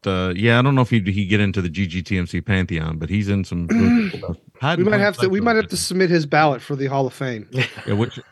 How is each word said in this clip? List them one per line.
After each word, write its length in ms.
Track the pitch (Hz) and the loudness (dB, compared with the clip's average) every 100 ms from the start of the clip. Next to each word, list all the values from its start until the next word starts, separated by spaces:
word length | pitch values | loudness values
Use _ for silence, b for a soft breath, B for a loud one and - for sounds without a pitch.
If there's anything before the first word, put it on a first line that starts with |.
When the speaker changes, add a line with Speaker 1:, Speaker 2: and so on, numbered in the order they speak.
Speaker 1:
uh, 300 | 101 92 92 90 | -4 -2 -2 0
yeah, 220 | 117 117 | 4 4
I 40 | |
don't 120 | 131 | 4
know 60 | 135 | 4
if 80 | 120 | 4
he'd, 160 | 117 95 | 2 2
he'd 200 | 98 95 | 0 2
get 140 | 104 | 2
into 220 | 101 95 | 2 0
the 60 | 90 | -2
G 160 | 80 95 | -2 -2
G 160 | 90 | -2
T 160 | 80 92 | -4 -2
M 80 | 87 | -2
C 140 | 87 | -4
pantheon, 560 | - 95 90 82 80 80 | -2 0 0 -2 -4 -6
but 100 | 80 | -4
he's 200 | 101 101 | -2 0
in 120 | 101 | -2
some 220 | 90 87 85 | -2 -4 -2
Speaker 2:
<clears throat> 20 | |
Speaker 1:
good 500 | 226 233 240 202 - | 2 4 4 0 -6
stuff. 180 | 90 82 _ - | -8 -10 _ -4
Hide 180 | 135 170 | -2 2
Speaker 2:
We 60 | |
Speaker 1:
in 60 | 190 | 2
Speaker 2:
might 60 | 208 | 2
Speaker 1:
Plain 40 | |
Speaker 2:
have 140 | 202 | 2
to, 60 | 185 | 0
Speaker 1:
Sight's 60 | 185 | 0
Speaker 2:
we 80 | 196 | 2
Speaker 1:
really 60 | 233 | 2
Speaker 2:
might 100 | 220 | 0
have 80 | |
Speaker 1:
good. 60 | 214 | 0
Speaker 2:
to 60 | 175 | -4
submit 320 | - 185 185 | -2 0 2
his 160 | 175 147 | 2 2
ballot 340 | 151 156 127 | 2 2 0
for 160 | - 139 | -4 -4
the 100 | 135 | -2
Hall 200 | 139 131 | 0 -2
of 80 | |
Fame. 340 | - 131 113 101 | -4 -8 -8 -6
Speaker 3:
<laughs> 360 | 131 120 - - | -4 -4 -6 -4
Speaker 1:
Yeah, 80 | |
which, 260 | 104 117 - - | -2 -2 -8 -18